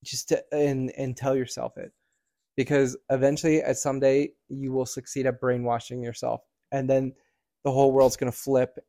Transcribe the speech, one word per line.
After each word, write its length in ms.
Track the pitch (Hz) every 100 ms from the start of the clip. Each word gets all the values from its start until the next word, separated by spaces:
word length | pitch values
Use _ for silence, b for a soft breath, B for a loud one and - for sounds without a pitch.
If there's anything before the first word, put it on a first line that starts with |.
Just 240 | - 127 -
to, 160 | 160 -
and, 380 | 147 147 135 131 -
and 200 | 135 -
tell 180 | 135
yourself 420 | 135 123 - - -
it. 140 | - _ _ _ _ _ _ -
Because 400 | 127 143 135 131 _
eventually, 520 | 135 135 147 165 156
at 160 | 127 131
some 200 | 147 135
day, 340 | 135 135 147 _ _
you 220 | 139 135
will 140 | 131 127
succeed 400 | - 127 - 131
at 140 | 123
brainwashing 640 | 127 123 120 117 - 123
yourself. 400 | 120 117 127 117 _ _ _
And 160 | 135 131
then 260 | 135 131 131 _ _ _ _
the 80 | 143
whole 180 | 131 139
world's 260 | 131 131 -
gonna 140 | 127
flip 480 | - - 135 127 -